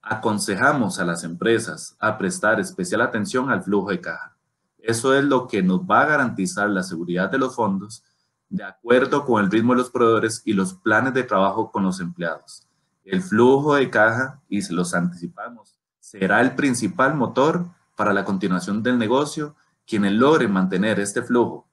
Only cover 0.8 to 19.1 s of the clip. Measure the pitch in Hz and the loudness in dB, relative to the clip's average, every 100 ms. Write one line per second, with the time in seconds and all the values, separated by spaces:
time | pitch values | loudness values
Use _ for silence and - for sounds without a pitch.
0.8 | 104 90 90 85 82 85 110 113 - 76 | 0 -2 -4 -4 -8 -2 2 2 0 -10
1.8 | - _ 110 104 95 90 107 110 92 - | -14 _ -4 -2 -4 -2 0 0 -2 -6
2.8 | 90 107 127 117 98 127 131 104 92 101 | -4 -2 0 -2 -2 -2 0 -2 0 -2
3.8 | 95 90 - 76 - _ _ _ _ _ | 0 -6 -6 -10 -14 _ _ _ _ _
4.8 | - 117 131 135 143 131 123 107 92 92 | -4 0 2 2 4 2 0 0 2 2
5.8 | 92 107 143 147 123 110 92 - 104 98 | 2 2 4 2 0 -2 -4 -2 -2 -2
6.8 | 90 85 87 90 98 135 131 123 107 95 | -4 -8 -4 -2 -2 0 -2 -2 -2 -2
7.8 | 104 113 _ _ _ _ _ 95 98 - | -6 -18 _ _ _ _ _ -10 -10 -14
8.8 | 117 123 135 143 135 110 98 107 117 123 | 2 2 4 0 2 2 2 2 2 2
9.8 | 123 123 117 113 110 113 - 101 95 - | 0 2 4 4 0 -4 -2 0 -2 -2
10.8 | - 107 131 127 123 98 95 113 110 110 | 0 2 2 -2 0 2 2 0 -4 -2
11.8 | 95 92 87 87 85 76 - - _ _ | -2 -2 -8 -6 -6 -8 -14 -20 _ _
12.8 | _ _ 95 95 90 107 123 139 147 143 | _ _ -4 -4 0 4 6 6 4 2
13.8 | 123 110 110 117 131 - _ 101 92 85 | 2 4 2 2 -4 -8 _ -6 -4 -4
14.8 | 90 90 87 - 87 - 117 120 _ _ | -2 -2 -2 -4 -14 -12 -16 -16 _ _
15.8 | _ _ - 104 95 104 131 131 139 117 | _ _ -20 -6 0 2 2 0 -2 0
16.8 | 104 90 135 151 110 - 143 175 175 - | -4 0 0 0 -2 2 2 0 -6 -12
17.8 | _ - 104 98 98 95 95 92 90 104 | _ -4 0 0 -2 -2 -2 -2 -2 -2
18.8 | 113 123 107 | 0 0 2